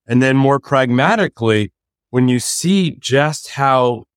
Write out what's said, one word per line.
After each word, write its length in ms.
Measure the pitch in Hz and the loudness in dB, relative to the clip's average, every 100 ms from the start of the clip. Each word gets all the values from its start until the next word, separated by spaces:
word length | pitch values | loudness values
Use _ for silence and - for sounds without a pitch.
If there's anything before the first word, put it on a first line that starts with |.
| - | -2
And 160 | 123 | 0
then 140 | 131 135 | 2 2
more 220 | 135 139 | 2 0
pragmatically, 1120 | - 135 127 123 160 220 165 - 113 107 101 - _ _ _ | 0 0 2 0 0 0 -2 -2 0 0 -2 -10 _ _ _
when 180 | 123 127 | 0 0
you 140 | 123 | 0
see 520 | - - 175 196 165 | -4 -4 0 0 -2
just 580 | - - 135 151 151 - | -6 -2 0 0 -4 -10
how 540 | 143 135 131 123 117 - | -2 0 2 0 -2 -10